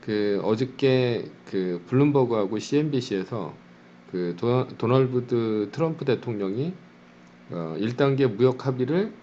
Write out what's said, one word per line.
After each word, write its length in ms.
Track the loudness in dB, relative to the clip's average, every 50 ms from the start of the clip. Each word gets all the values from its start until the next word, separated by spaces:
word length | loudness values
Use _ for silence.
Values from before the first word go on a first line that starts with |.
그 400 | -4 -2 -2 0 0 0 0 0 2
어저께 880 | 0 2 0 0 -4 -4 0 2 4 4 4 4 2 0 -2 -4 -8 -12 -18 -18
그 380 | -6 -4 -2 -2 0 -2 -4 -4 0
블룸버그하고 720 | 2 4 4 4 4 4 2 4 2 0 0 0 -2 -4
씨엔비씨에서 1000 | -4 0 0 0 0 2 -2 -2 -2 -2 -4 -4 -4 -4 -6 -8 -8 -8 -12 -14 -20 -20 -20 -20 -20 -20 -20 -20 -20 -8
그 280 | -6 -4 -4 -4 -4 -2
도-, 300 | 0 2 2 2 2 -2 -6 -4
도널드 920 | 0 2 4 4 4 4 2 -2 -2 0 -2 0 0 0 0 -2 -2 -4
트럼프 340 | -2 -2 -2 -2 -2 -4 -2
대통령이, 680 | 0 0 0 -2 -6 -6 -4 -4 -4 -4 -4 -4 -6 -6 -10 -16 -20 -20 -20 -20 -20 -20 -20 -20 -20 -20 -20 -16 -10
어, 240 | -8 -8 -6 -6 -4 -4
일 160 | -4 -4 0 2
단계 300 | 2 2 4 4 2 2
무역 380 | 2 4 4 4 4 2 -2
합의를 480 | -4 -2 -2 -2 0 0 -2 -2 -2 -6 -14